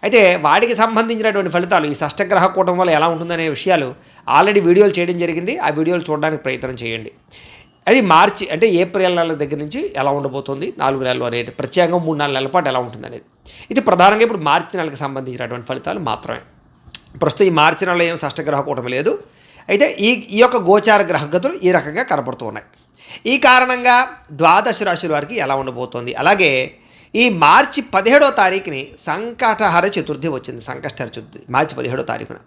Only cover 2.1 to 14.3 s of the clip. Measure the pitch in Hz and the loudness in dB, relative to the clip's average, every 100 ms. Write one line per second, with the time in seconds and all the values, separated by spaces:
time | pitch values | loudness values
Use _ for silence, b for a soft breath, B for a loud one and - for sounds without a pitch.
2.1 | - 185 190 185 185 180 180 180 151 165 | -4 0 2 2 2 0 0 2 2 2
3.1 | 165 170 170 160 143 190 175 131 127 b | -2 -6 -4 -4 -4 0 0 0 -8 b
4.1 | b - 139 190 208 170 180 208 175 175 | b 0 4 4 4 4 4 4 2 -2
5.1 | 175 170 160 180 311 147 151 160 175 151 | -2 -4 -4 -6 -4 -4 -2 -2 -2 -4
6.1 | 151 156 151 135 127 127 127 117 113 107 | -4 -2 -4 -6 -6 -8 -8 -8 -8 -12
7.1 | _ _ B B B B _ - 254 202 | _ _ B B B B _ 2 2 6
8.1 | 160 202 - 202 160 226 175 180 190 185 | 6 4 2 -6 0 2 2 0 0 0
9.1 | 175 165 151 143 147 151 247 370 - 139 | 0 -2 -4 -4 -6 -8 -8 -8 -2 -2
10.1 | 143 139 139 135 139 175 - 135 139 127 | -2 -4 -8 -8 -8 -8 -4 -2 -2 -2
11.1 | 127 120 120 120 - 131 180 170 175 160 | -4 -4 -6 -8 -8 -4 0 0 0 -2
12.1 | 151 143 131 135 175 143 127 120 110 - | -2 -2 -2 -2 -2 0 -2 -4 -12 -16
13.1 | 120 _ _ B B B 226 - 180 185 | -18 _ _ B B B -2 2 6 6
14.1 | 214 233 | 6 2